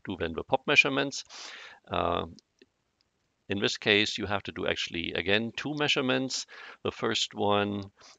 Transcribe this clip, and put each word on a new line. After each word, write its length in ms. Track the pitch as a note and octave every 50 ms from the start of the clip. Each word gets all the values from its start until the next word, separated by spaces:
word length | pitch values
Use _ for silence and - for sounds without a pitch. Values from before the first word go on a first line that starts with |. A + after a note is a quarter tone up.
| -
do 120 | - F#2+
then 180 | E2 F2 E2 D#2+
the 100 | D#2+ E2
pop 180 | - C3+ - -
measurements. 580 | D#3 C#3+ - - C#3+ C3+ C#3 C#3+ C#3 - - - - - - - - - - - - - - _ -
Uh, 360 | - F2 F2 E2+ E2+ F2+ F2+ E2+ E2+ - - _ _ _ - _ _ _ _ _ _ _ _ _ _ _ _ _ _ _ _ -
in 100 | G2 G2+
this 180 | A2 A#2+ -
case, 400 | - - A2 G#2 G2+ G#2+ - -
you 100 | - G2+
have 160 | F#2 G#2 G2 -
to 80 | - E2
do 140 | F2 F2
actually, 460 | E2+ F2 - - - - E2+ E2+ E2+ E2+
again, 380 | F2+ E2+ F#2 G2+ A2 A#2 A#2 -
two 180 | - - C#3 D3+
measurements. 720 | D3 D3 C#3+ - D#3 C3 B2+ C3 C3 C3 C3 - - - - - - - - - - -
The 80 | A2+ -
first 420 | - - A2+ A2+ - - - -
one 560 | G#2+ G#2+ G2+ G2+ G2+ G2+ G2+ G2+ G2+ G2 G2 _ _ - - -